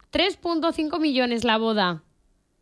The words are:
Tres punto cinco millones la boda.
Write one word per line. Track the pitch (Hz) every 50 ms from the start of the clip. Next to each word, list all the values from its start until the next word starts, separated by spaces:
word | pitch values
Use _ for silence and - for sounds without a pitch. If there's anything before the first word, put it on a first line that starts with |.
| _ _
Tres | - - 330 403 330
punto | - - 339 339 330 277 330 311
cinco | - 320 302 302 349
millones | 311 311 269 254 247 247 240 233 220
la | 240 220
boda. | 220 226 226 220 208 196 180 170 156 - _ _ _ _ _ _ _ _ _ _ _